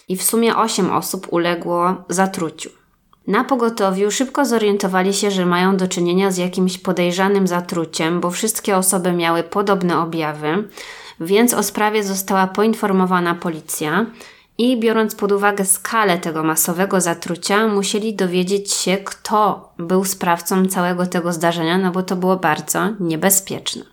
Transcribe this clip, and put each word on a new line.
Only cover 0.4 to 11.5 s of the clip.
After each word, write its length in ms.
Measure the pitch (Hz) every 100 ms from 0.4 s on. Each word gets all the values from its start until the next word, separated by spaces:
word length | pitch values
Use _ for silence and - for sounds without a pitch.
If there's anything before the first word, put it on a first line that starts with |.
| 226 -
osiem 360 | 220 214 180
osób 340 | - 185 190 -
uległo 640 | 170 170 170 170 175 180 185 -
zatruciu. 640 | 180 190 190 160 - - - _ _ _ _ -
Na 180 | 208
pogotowiu 680 | 247 262 233 226 196 190 208
szybko 340 | 208 254 -
zorientowali 680 | 254 233 208 202 190 185 190
się, 160 | 196 202
że 160 | 190 180
mają 300 | 175 185 190
do 120 | 180
czynienia 420 | 180 175 180 196
z 60 | 180
jakimś 420 | 180 185 185 180
podejrzanym 680 | 190 175 175 175 190 202 185
zatruciem, 760 | 175 175 175 160 - 160 175
bo 100 | 175
wszystkie 460 | 180 220 - - 190
osoby 360 | 185 190 180
miały 300 | 175 165 170
podobne 560 | 170 202 202 190 180 156
objawy, 720 | 165 165 151 151 151 180 214 - - - - -
więc 340 | 165 202 240